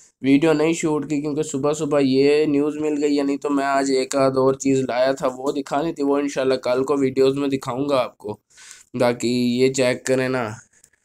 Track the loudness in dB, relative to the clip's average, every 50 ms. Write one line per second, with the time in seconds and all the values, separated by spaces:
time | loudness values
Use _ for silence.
0 | -20 _ _ _ 2 2 4 4 4 4 2 2 2 0 0 -2 -2 -2 -2 -2
1 | -2 -4 -4 -4 -4 -4 -4 -4 -4 -4 -4 -2 -2 -2 -2 -2 -2 -2 0 2
2 | 2 2 4 4 4 4 4 4 2 2 2 0 0 0 -2 -4 -4 -4 -2 -2
3 | 0 0 0 0 0 0 -2 -4 -2 -2 -2 0 0 0 0 0 2 2 0 0
4 | 0 0 0 0 0 2 2 2 2 2 2 0 0 0 0 2 0 0 0 0
5 | 0 0 0 0 -2 -4 -4 -4 -4 -4 -4 -4 -6 -4 -4 -4 -2 -4 -4 -2
6 | 0 0 0 0 0 -2 -2 -2 0 0 0 0 0 0 0 0 0 0 0 0
7 | 0 0 2 2 2 2 2 0 -2 -2 -4 -4 -4 -6 -6 -4 -2 0 0 0
8 | 0 -2 -6 _ -12 -12 -12 -12 _ _ _ -20 -20 -20 -20 -20 -20 _ -4 0
9 | 0 0 0 0 -2 -2 0 0 0 0 2 2 2 2 2 2 0 0 0 -2
10 | -2 -2 0 0 0 -2 -2 -4 -4 -6 -8 -12 -16 _ _ _ _ _ _ _
11 | _